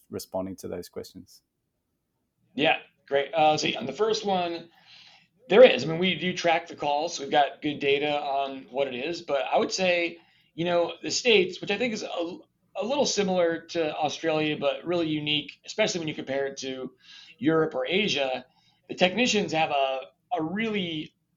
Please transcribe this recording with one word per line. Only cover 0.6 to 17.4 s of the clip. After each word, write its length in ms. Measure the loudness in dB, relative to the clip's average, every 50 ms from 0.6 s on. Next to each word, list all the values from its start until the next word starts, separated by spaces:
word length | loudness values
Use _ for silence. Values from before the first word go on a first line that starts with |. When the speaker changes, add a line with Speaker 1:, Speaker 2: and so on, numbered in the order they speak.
| -10
Speaker 1:
those 220 | -10 -8 -10 -10 -10
questions? 520 | -12 -14 -14 -14 -16 -20 -20 -20 -20 -20 _ _ _ _ _ _ _ _ _ _ _ _ _ _ _ _ _ _ _ _ _ _ _
Speaker 2:
Yeah, 220 | 0 2 2 2 0 -4 -12 _ _ _
great. 260 | -2 0 0 0 0 2
Uh, 240 | 4 4 4 4
so 100 | 2 0 -2 -4
on 80 | -4 -6
the 80 | -6 -2
first 320 | 0 0 0 0 -2 -2
one, 440 | -2 0 0 0 -2 -6 -8 -10 -14 _ _ _ -20 -20 -20 -20 -20 -20 -20 _ _ _ _ _ 4
there 140 | 8 10 10
is. 200 | 10 10 6 -2
I 40 |
mean, 120 | -2 -2 0
we 160 | 0 0 0
do 180 | 0 -2 -2 -2
track 340 | 0 2 2 2 2 0
the 80 | -4 -10
calls, 400 | -6 -2 0 0 0 0 -2 -4
so 80 | -8 -4
we've 80 | 2
got 300 | 4 4 4 4 0 -4
good 180 | -6 -6 -4 -2
data 400 | 2 2 2 2 2 0 0 -2
on 460 | -2 -2 -2 -2 -2 -4 -6 -10 -14 -8
what 160 | -4 -2 -2
it 80 | -2 -4
is. 260 | -4 -6 -6 -6 -6
But 220 | -4 -2 -2 -2 0 0
I 80 | 0 0
would 120 | 0 0
say, 460 | 0 0 2 2 2 2 0 -2 -4 -10 -20 _ _ _ _ _ _
you 100 | -4 -2
know, 280 | 0 2 2 2 0 -2 -6 -6
the 80 | -6
States, 500 | -4 0 2 4 4 4 4 2 -2 -6
which 80 | -6 -4
I 80 | -2
think 160 | -2 -2 -2 -4
is 80 | -6
a, 360 | -8 -6 -6 -6 -6 -6 -8 -10 -16 _ _ _ _ _ -8
a 60 | -6 -4
little 220 | -2 0 0 0
similar 540 | 0 0 0 0 2 2 2 2 2 0 -2 -6 -6
to 260 | -4 -2 -2 -2 -2
Australia, 640 | -2 -2 -4 -2 -2 -2 0 0 2 0 0 0 0
but 240 | 0 -2 -2 -2 -2
really 240 | -2 0 0 0
unique, 440 | 0 -2 -2 0 0 0 -2 -2 -6 -12 -18 -16
especially 360 | -8 -2 -2 0 0 0 -2
when 80 | -4
you 80 | -4 -6
compare 320 | -6 -6 -4 -4 -2 -2
it 100 | -4 -6
to 340 | -8 -8 -8 -8 -8 -10 -12 -12 _ _ -20 -20 -20 -20 -20 -12
Europe 380 | -2